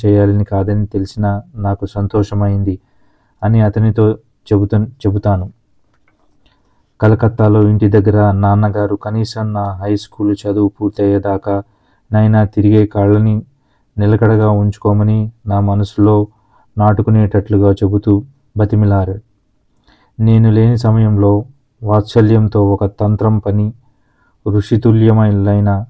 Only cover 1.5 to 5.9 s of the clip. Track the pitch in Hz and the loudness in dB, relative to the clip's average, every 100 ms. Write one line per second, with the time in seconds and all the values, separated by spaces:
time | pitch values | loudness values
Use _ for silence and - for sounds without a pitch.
1.5 | 113 101 101 98 104 101 107 101 101 101 | -8 -6 -6 -8 -6 -4 -2 -2 -2 -2
2.5 | 101 101 92 _ _ _ _ _ - 104 | -2 -4 -6 _ _ _ _ _ -8 0
3.5 | 113 107 104 110 104 107 110 _ _ - | 2 2 0 0 2 0 -2 _ _ -4
4.5 | 104 101 107 110 - 104 101 104 92 92 | -2 0 -2 -4 -6 -4 -2 -2 -4 -4
5.5 | - _ _ _ | -14 _ _ _